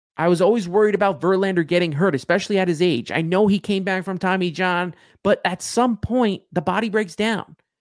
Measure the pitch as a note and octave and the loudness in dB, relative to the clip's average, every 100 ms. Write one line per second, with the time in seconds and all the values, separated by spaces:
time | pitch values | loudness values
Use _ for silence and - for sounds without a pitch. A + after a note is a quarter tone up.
0 | _ - E3 F3 F#3 A#3+ F3 F#3+ G#3+ G3+ | _ -2 0 4 4 2 0 2 2 2
1 | G3+ D3+ E3+ F#3+ G3 F3+ D3+ F3 F3 C#3+ | 0 0 0 2 2 0 0 0 0 0
2 | F#3 C3+ - F3+ F#3+ G3+ F3+ D#3 F3+ A#2+ | 0 0 0 -2 0 0 0 2 2 0
3 | - C3+ E3 F#3 G#3 G3 - G3 F#3+ F#3 | -2 -4 0 2 2 2 0 -4 -2 -4
4 | F3+ F#3 F#3 F#3 F3+ D3+ F#3 F3 F3+ - | -4 -4 -2 0 -2 -2 -2 -2 -4 -8
5 | _ _ G3 G3+ - F3+ - - B3 G#3+ | _ _ 0 0 0 -4 -6 0 0 0
6 | - B3 A3+ F#3+ _ F3 D3+ F#3 A3+ G#3+ | -2 0 0 -2 _ -6 -2 -2 -2 -2
7 | G3+ - A3 G#3+ - - _ _ | -4 -4 -2 -2 -6 -16 _ _